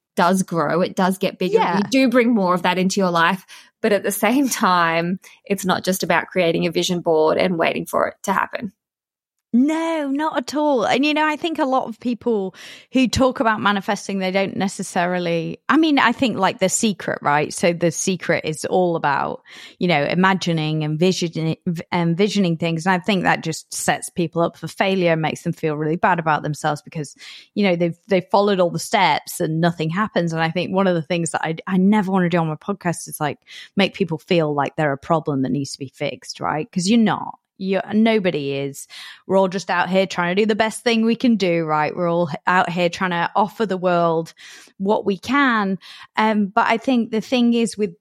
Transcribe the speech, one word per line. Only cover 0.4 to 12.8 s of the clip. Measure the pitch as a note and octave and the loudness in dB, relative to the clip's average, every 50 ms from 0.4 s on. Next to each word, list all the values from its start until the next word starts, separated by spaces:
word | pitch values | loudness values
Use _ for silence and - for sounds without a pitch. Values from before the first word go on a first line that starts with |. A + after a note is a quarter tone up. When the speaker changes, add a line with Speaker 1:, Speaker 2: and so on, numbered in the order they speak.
| F#3+ | 0
Speaker 1:
grow, | - F3 E3 D3+ D3 D3+ E3+ | -2 -2 -2 0 0 0 0
it | F#3 C#3 F#2 | 0 -2 0
does | - F#3 F#3 F#3+ - | 0 0 0 0 0
get | - E3+ - - | -4 -4 -4 -4
bigger. | F#3 F3+ G#4 | -4 0 2
Speaker 2:
Yeah. | A4+ G#4+ - E3+ - | 2 2 2 0 -2
Speaker 1:
You | G3+ G3 | -2 0
do | - C4+ C4 B3 | 2 2 2 4
bring | G#3+ B3+ A#3 A#3 B3 | 4 4 4 4 2
more | G#3+ F#3+ F3 F3 | 2 2 2 2
of | F3+ F3+ | 2 2
that | F#3 F3+ F#3 | 0 2 2
into | F#3 F#3+ - G#3 | 0 0 2 2
your | F#3+ F3+ | 0 2
life, | F3 E3 E3 F3 G3 F#3+ - _ - - - _ _ _ | 2 4 4 2 2 0 -6 _ -20 -20 -20 _ _ _
but | - G#3+ G3+ | 0 2 2
at | F#3+ G3 | 2 0
the | G3+ | -2
same | G3 - - G#3 A#3+ C#4+ C#4+ A#3+ | -2 0 0 2 2 2 2 0
time, | - - A3+ F#3+ F3+ F3+ E3+ E3 E3 E3+ E3+ F3 F#3+ F#3+ - - - _ _ | 0 0 2 2 4 4 2 2 2 0 0 -2 -4 -6 -8 -16 -20 _ _
it's | - G3+ F#3+ - | -4 -4 -2 0
not | F#3 F3 - - | 0 -2 0 0
just | F#3 F#3 - - | -2 -2 -2 0
about | E3 F3 D#3 D3+ - | 2 2 0 0 0
creating | - F#3 F3+ E3 E3 E3+ F3 F3 | -2 0 0 2 2 0 -2 0
a | |
vision | E3 F3 F3 F3 F3+ F3 | 0 -2 0 0 -2 -2
board | D3+ E3+ D#3+ D#3 D#3 D#3 E3+ F#3+ | 0 2 2 4 4 4 4 2
and | - F#3 F3+ D#3+ | 2 0 0 0
waiting | D#3+ C#3+ - E3 E3+ | 0 0 0 -2 -6
for | - - E3 - - | -4 -2 -2 -2 -2
it | - _ - | -4 _ -6
to | - F#3+ | -2 -2
happen. | - - - - - - G3 - _ _ _ _ _ _ _ _ _ _ _ _ _ _ _ - | -2 -2 -2 -6 -10 -10 -10 -12 _ _ _ _ _ _ _ _ _ _ _ _ _ _ _ 0
Speaker 2:
No, | A#3 C4 D4+ D#4 D#4+ E4 E4 E4 D#4 D4 C#4 | 2 2 2 0 -2 -2 -2 -2 -4 -4 -4
not | C4+ C#4+ D#4 D#4+ - D4 | -4 -4 -4 -2 -2 -4
at | B3 - - | -4 -4 -4
all. | D4 D4+ D4+ C#4+ A#3+ G3+ | -2 0 2 2 2 2
And, | - - - C#4+ | 2 0 2 2
you | D4+ D4 | 0 0
know, | D4+ D#4 D#4 | 0 0 0
I | D4+ | -2
think | - - E4 D#4+ - | -2 -4 -4 -2 -2
a | D#4 | -2
lot | C4 C4 C4 - - | 0 0 -2 -2 -4
of | A3 - | -10 -8
people | - B3 A#3+ - - B3 A3+ G#3 F#3+ F#3 - - - - - - | -6 -6 -6 -2 -2 -2 0 0 -2 -4 -8 -12 -18 -20 -20 -20